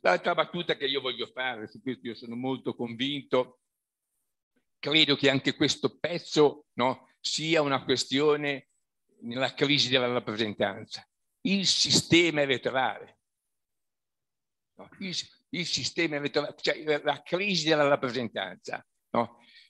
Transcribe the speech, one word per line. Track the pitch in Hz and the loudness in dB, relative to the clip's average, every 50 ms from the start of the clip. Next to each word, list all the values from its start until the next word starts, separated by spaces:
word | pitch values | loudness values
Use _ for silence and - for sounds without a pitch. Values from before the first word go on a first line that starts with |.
L'altra | - 190 180 180 - 185 175 | 4 4 2 2 2 -2 0
battuta | 170 156 - - 175 175 - 156 | 0 -2 -2 -2 -8 -4 -4 -4
che | - 143 | -4 -2
io | 135 135 139 | -4 -4 -4
voglio | 127 131 123 113 117 107 | -4 -4 -6 -6 -8 -10
fare, | _ 127 127 127 123 107 107 104 | _ -6 -6 -6 -6 -6 -10 -12
su | - 113 | -14 -10
questo | _ 131 123 - - 120 | _ -6 -6 -6 -8 -10
io | 113 | -10
sono | - - 117 117 | -10 -12 -12 -10
molto | 120 127 131 131 123 - 135 110 | -6 -4 -4 -4 -4 -4 -8 -6
convinto, | - 120 117 117 113 127 139 147 143 127 _ - 127 127 131 - _ _ _ _ _ _ _ _ _ _ _ _ _ _ _ _ _ _ _ _ _ _ _ _ _ | -6 -6 -8 -4 -4 -4 -4 -4 -6 -4 _ 0 0 0 0 -6 _ _ _ _ _ _ _ _ _ _ _ _ _ _ _ _ _ _ _ _ _ _ _ _ _
credo | - 143 147 160 156 143 143 | -6 2 4 4 6 6 4
che | 131 - 135 | 4 4 4
anche | 135 135 - 139 127 | 4 4 0 -2 0
questo | - 160 139 - - - 127 - | 0 0 0 0 0 -2 -4 -4
pezzo, | _ - 151 175 165 - - - 160 151 139 - - - _ _ | _ -6 -4 -4 -4 -8 -2 4 4 6 4 4 0 -16 _ _
no, | - 120 131 123 - - _ _ _ | 0 0 0 0 -4 -12 _ _ _
sia | _ - - - 151 160 165 160 151 | _ -6 -4 -4 0 2 2 2 2
una | 143 139 127 - | 2 0 -2 0
questione | - 131 120 - - 127 135 147 151 147 147 147 143 143 131 - _ _ _ _ _ _ _ _ _ _ _ | 0 0 0 0 -2 0 2 4 4 2 2 0 -4 -4 -6 -8 _ _ _ _ _ _ _ _ _ _ _
nella | - 117 120 127 131 120 - | -10 -8 -4 -2 -2 -2 0
crisi | - 151 143 147 139 131 123 | 0 2 2 4 2 2 4
della | 127 131 123 123 | 2 2 2 2
rappresentanza, | 123 123 110 - 107 107 113 107 98 - 123 101 98 - 87 - - - - _ _ _ _ _ _ _ _ - | 0 -2 -2 -4 -2 -2 -2 -2 0 -2 -2 -2 -2 -6 -12 -14 -16 -18 -18 _ _ _ _ _ _ _ _ 0
il | 196 202 185 | 0 2 2
sistema | - - - - 151 - - - - - 165 175 165 151 151 143 | 0 2 2 2 4 4 2 4 6 6 6 6 6 2 0 2
elettorale. | 135 131 117 - 123 117 131 127 113 101 - - - _ _ _ _ _ _ _ _ _ _ _ _ _ _ _ _ _ _ _ _ _ _ _ _ _ _ _ _ _ _ _ _ _ | 2 0 -2 -2 -2 0 0 0 0 -2 -6 -14 -20 _ _ _ _ _ _ _ _ _ _ _ _ _ _ _ _ _ _ _ _ _ _ _ _ _ _ _ _ _ _ _ _ _
No? | _ - - - - | _ -20 -20 -16 -12
Il, | 196 185 170 - - - _ _ _ _ | -10 -8 -8 -8 -8 -10 _ _ _ _
il | - 175 175 | -8 -6 -6
sistema | - - - 127 113 - - 170 160 147 | -4 -4 -4 -4 -4 -2 -2 -2 -2 -2
elettorale, | 143 143 143 - 151 143 - - - | -4 -6 -2 -2 -2 -2 -2 -10 -4
cioè | - 170 147 - 156 | -2 -2 -2 -2 0
la, | 156 151 147 147 | 0 0 0 2
la | 147 143 139 - | -2 -2 -2 -4
crisi | - - 180 196 208 190 170 151 156 | -6 -4 -2 -2 0 -2 0 2 2
della | 160 151 147 143 | 2 4 4 4
rappresentanza, | 143 - - 127 113 131 120 107 - 110 98 92 92 - _ - - - - _ _ _ _ _ | 4 2 0 -4 -4 -4 -6 -4 -6 -6 -8 -8 -10 -14 _ -10 -10 -10 -12 _ _ _ _ _
no? | - 117 117 - - _ _ - - - - _ | -2 -2 -2 -2 -6 _ _ -20 -20 -20 -20 _